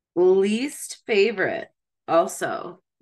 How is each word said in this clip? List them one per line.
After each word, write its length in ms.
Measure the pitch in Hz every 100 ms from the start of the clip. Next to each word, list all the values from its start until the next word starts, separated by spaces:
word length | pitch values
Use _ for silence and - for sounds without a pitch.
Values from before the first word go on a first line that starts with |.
| _ 165
Least 840 | 185 190 202 220 285 - - - -
favorite, 600 | 208 214 196 143 82 - _ _ _ -
also 760 | 165 185 - 151 - 175 175 _ _